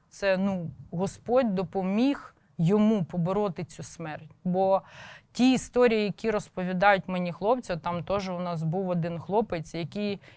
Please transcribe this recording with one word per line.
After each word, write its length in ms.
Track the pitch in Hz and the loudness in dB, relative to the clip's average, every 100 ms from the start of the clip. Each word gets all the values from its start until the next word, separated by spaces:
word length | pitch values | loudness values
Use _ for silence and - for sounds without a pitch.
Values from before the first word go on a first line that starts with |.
| _ | _
Це, 280 | - 196 185 | -4 0 2
ну, 340 | 196 190 160 - - | 0 -2 -6 -12 -10
Господь 640 | 170 190 - - 247 240 185 | -4 -4 -4 0 2 2 0
допоміг 800 | 175 196 185 202 269 277 - _ _ - | -2 -2 0 2 2 0 -8 _ _ 0
йому 460 | 165 208 214 214 | 2 4 4 2
побороти 600 | 160 180 170 196 208 170 | 0 -2 0 0 -2 -4
цю 200 | 175 - | -10 -10
смерть. 480 | 165 - 160 147 156 - | -12 -10 -12 -12 -16 -8
Бо 380 | 185 180 190 190 - - - - _ | -2 2 4 2 0 -16 -20 -20 _
ті 220 | - 254 | 2 4
історії, 500 | 254 - 247 247 220 | 4 2 4 4 4
які 280 | 208 - 226 | 0 -2 -2
розповідають 720 | 214 - - 180 185 202 196 - | -2 -4 -6 -4 2 4 4 2
мені 240 | 180 175 | -4 -4
хлопці, 420 | - 202 254 - 165 | -2 0 0 -2 -6
там 260 | 180 175 | -4 -6
теж 260 | 160 202 190 | -2 -4 -2
у 100 | 180 | -4
нас 240 | 180 165 | -4 -4
був 260 | 160 180 185 | -2 -2 -2
один 300 | 175 170 170 | -2 -2 -6
хлопець, 540 | - 208 220 170 160 | -2 -2 0 -4 -6
який 480 | 165 170 202 208 190 - | -8 -8 -4 -4 -6 -10